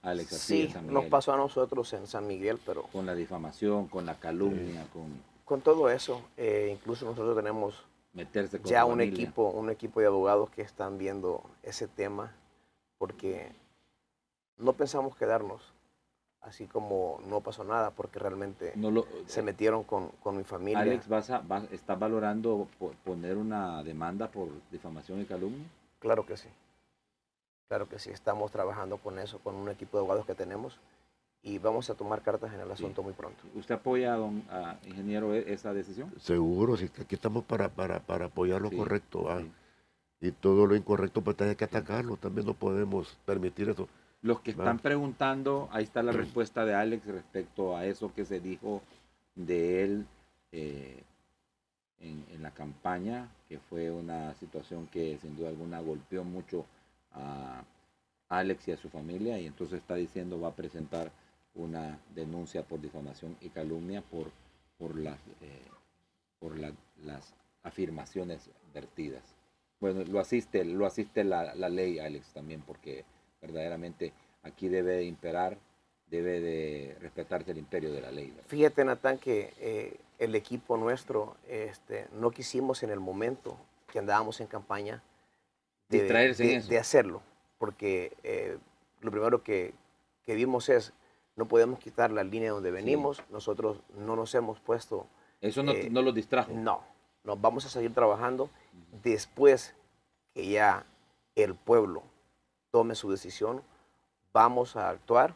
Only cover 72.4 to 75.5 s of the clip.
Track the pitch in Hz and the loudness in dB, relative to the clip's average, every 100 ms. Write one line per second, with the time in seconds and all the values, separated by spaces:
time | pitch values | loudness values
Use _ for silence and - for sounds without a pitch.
72.4 | 76 78 71 76 78 67 - _ _ _ | -12 -12 -14 -16 -12 -14 -14 _ _ _
73.4 | 80 80 82 85 85 82 82 - _ _ | -10 -6 -6 -6 -10 -8 -8 -8 _ _
74.4 | 80 - 95 92 90 90 87 82 85 85 | -20 -6 0 2 2 0 -2 -6 -4 0
75.4 | 92 | -2